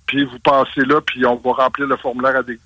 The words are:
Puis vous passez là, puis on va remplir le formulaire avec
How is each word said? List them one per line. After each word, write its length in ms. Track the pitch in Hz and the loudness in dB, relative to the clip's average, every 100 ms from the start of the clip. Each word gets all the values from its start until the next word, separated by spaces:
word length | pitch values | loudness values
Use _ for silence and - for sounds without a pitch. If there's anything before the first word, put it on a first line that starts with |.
| - | -6
Puis 180 | 139 | -2
vous 160 | 135 120 | -2 0
passez 400 | - 139 131 - | 2 2 2 0
là, 160 | 131 151 | 2 2
puis 240 | - 127 | 0 -2
on 120 | 123 120 | 0 0
va 160 | 127 120 | -2 0
remplir 220 | 127 131 143 | 0 0 -4
le 100 | 127 | -2
formulaire 380 | 131 123 131 | -4 -2 0
avec 240 | 131 123 117 | 0 -2 -10